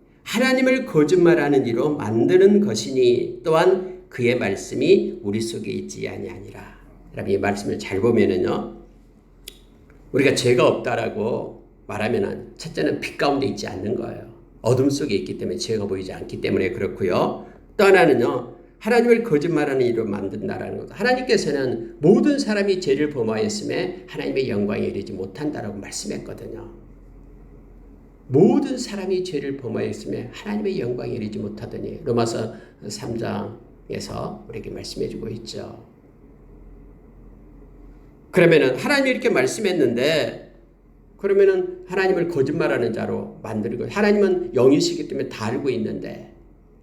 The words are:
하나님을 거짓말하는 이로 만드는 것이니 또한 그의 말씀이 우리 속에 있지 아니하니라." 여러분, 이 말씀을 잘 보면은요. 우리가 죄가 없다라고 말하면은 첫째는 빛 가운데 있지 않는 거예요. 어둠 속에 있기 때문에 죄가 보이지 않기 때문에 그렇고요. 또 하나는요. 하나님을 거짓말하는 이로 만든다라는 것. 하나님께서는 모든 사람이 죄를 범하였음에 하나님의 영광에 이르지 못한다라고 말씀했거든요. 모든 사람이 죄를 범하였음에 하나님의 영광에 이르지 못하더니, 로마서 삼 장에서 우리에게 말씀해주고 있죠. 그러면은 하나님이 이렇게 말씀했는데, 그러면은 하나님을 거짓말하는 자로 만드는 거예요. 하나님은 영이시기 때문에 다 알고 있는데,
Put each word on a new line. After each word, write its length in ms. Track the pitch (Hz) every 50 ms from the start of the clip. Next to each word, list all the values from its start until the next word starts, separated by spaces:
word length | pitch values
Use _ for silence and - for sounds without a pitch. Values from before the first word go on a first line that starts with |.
| _ _ _ _ _
하나님을 640 | - - 226 262 262 254 262 254 254 254 262 -
거짓말하는 800 | - - 156 147 165 185 175 170 170 156 147 143 147 143 127 113
이로 260 | 117 113 120 139 151 147
만드는 640 | - 104 107 113 117 139 160 180 185 196 202 208 202
것이니 800 | 208 - - - - - 131 131 127 120 120 - - - - - -
또한 580 | 160 160 160 180 185 190 190 - - - - - -
그의 280 | - - 120 120 107 -
말씀이 840 | 110 98 98 - - - 117 117 139 165 202 214 - - - - 104
우리 160 | 101 101 113
속에 320 | 113 - - - - 110
있지 360 | 107 104 104 - - 113 110 104
아니하니라." 720 | 98 101 - - - 101 101 - - 101 98 - - - - - - - - - -
여러분, 180 | 113 104 - 98
이 40 | -
말씀을 420 | - 101 98 - - - - -
잘 220 | - - 101 95
보면은요. 760 | 104 120 107 - 101 95 92 92 95 107 147 208 - - - - - - - - _ - _ _ _ _ _ - - - - - - - - - - - - - - -
우리가 240 | - 135 131 139 123
죄가 320 | - 127 120 123 123 156 127
없다라고 960 | - - - 123 117 113 110 104 101 104 101 120 131 120 - - - - - - _ _ - -
말하면은 640 | 101 104 104 117 120 104 98 98 - - - - - -
첫째는 420 | - - - - 151 147 147 -
빛 180 | - - - -
가운데 280 | 156 143 139 131 135 113
있지 200 | - - - -
않는 280 | - - - 104 123
거예요. 360 | - - - 113 - - - - - - - - -
어둠 280 | - 113 123 127 135 143
속에 260 | 139 - 156 - 101
있기 220 | 92 - - - -
때문에 200 | 107 104 - -
죄가 300 | - - 113 104 101 98
보이지 240 | 95 95 92 90 87
않기 280 | 82 - - - -
때문에 300 | - - 101 98 95 90
그렇고요. 760 | 90 - 98 90 - - 98 90 92 123 165 - - - - - - - - - - -
또 60 | 196
하나는요. 680 | 196 190 185 175 151 131 - - 143 135 123 - - - - - - _ _
하나님을 420 | - 220 247 233 233 240 233 220 -
거짓말하는 640 | - 156 147 160 170 156 151 147 139 135 131 123
이로 200 | 117 110 113 110
만든다라는 720 | 101 101 - 98 95 - - 190 185 - - - - - -
것. 200 | - - - -
하나님께서는 960 | 208 247 254 262 - - 233 - - 156 139 139 131 123 - - - - - -
모든 400 | 143 170 220 349 311 294 277 269
사람이 420 | - 208 214 202 196 202 190 180
죄를 300 | - 147 131 139 151 147
범하였음에 960 | 143 131 110 110 110 110 107 104 - - - 120 127 151 180 185 - - - -
하나님의 420 | - 147 143 139 135 135 135 -
영광에 380 | 104 101 101 104 107 107 104 -
이르지 260 | - - - - 101
못한다라고 640 | 92 95 - - - 147 151 - 117 113 104 101 98
말씀했거든요. 880 | - - - - - 208 - - - - - - - 110 113 110 - - - - - - - - - - - - - - - - - - - - - - - - - - - - - - - - - -
모든 500 | 123 139 190 233 285 285 - 254 262 233
사람이 440 | - - 202 202 190 185 190 180 180
죄를 340 | - 151 143 143 139 135 135
범하였음에 720 | 123 113 110 107 110 110 - - - 151 135 117 117 120
하나님의 480 | - - - 208 208 214 214 196 - 151
영광에 340 | 131 120 123 127 127 123 117
이르지 240 | - 107 104 104 107
못하더니, 640 | 107 101 - - 117 107 107 98 98 - - - -
로마서 500 | 127 120 117 113 - - 120 110 110 - - - - - _ - 104
삼 300 | - - - 120 113 113
장에서 1300 | 117 107 101 104 101 104 107 - - - - - - - - - - - 107 110 139 - - - - -
우리에게 220 | 110 104 98 -
말씀해주고 560 | - - - - - - - - - - - -
있죠. 560 | - - - - - - - - - - - - - _ - - _ - - - - - - - - - - - - - - - - - - - - - - - - - - - - - - - - - - - - - - - - - - -
그러면은 440 | - 180 170 165 165 147 135 127 127 -
하나님이 320 | - 254 294 269 269 262
이렇게 180 | 240 - - 233
말씀했는데, 1200 | 180 135 131 - - - 214 190 180 165 139 117 120 120 131 151 160 147 120 117 - - - - - - - _ _ _ _ - - - - _ - -
그러면은 640 | - 202 196 196 196 196 190 185 185 - - - - -
하나님을 420 | 185 196 190 185 175 170 170 170
거짓말하는 640 | - 151 139 147 151 165 156 147 139 123 120 110 107
자로 440 | 107 107 104 104 104 - - - - -
만드는 340 | 107 110 107 104 - - 120
거예요. 140 | - -
하나님은 640 | - 202 214 208 208 208 202 180 - - - - -
영이시기 520 | 127 120 139 147 - - - - - - -
때문에 220 | - 135 - -
다 180 | - - 110 110
알고 220 | 127 - - 135
있는데, 640 | 117 110 107 - - - - - - - - - - - - - - _ _ _ _ -